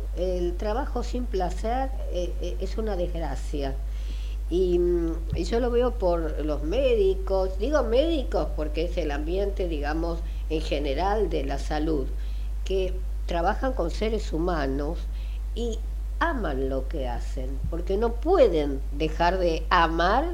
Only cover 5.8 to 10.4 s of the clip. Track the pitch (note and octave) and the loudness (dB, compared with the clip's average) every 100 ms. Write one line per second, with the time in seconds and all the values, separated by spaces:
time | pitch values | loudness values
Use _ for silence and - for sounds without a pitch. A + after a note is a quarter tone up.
5.8 | B3 - F3+ E3+ D#3+ D#3 D3+ C#3+ D3+ A#3 | 2 2 2 2 0 -2 -2 -2 0 2
6.8 | C4+ A3+ F#3+ F#3 - F#3+ F#3 - A#3+ C#4+ | 4 4 4 2 0 0 0 0 2 2
7.8 | A3+ A#3+ E4 D#4+ - F#3 D3+ - D3+ D#3+ | 4 4 4 2 0 -2 0 -2 -2 0
8.8 | E3+ F3+ D3+ C#3+ D3+ F#3+ G3+ F#3+ F3+ D3 | 0 0 -2 -2 -2 0 0 0 -2 0
9.8 | C#3+ D#3+ E3+ E3 - - | 0 0 -2 -2 -4 -4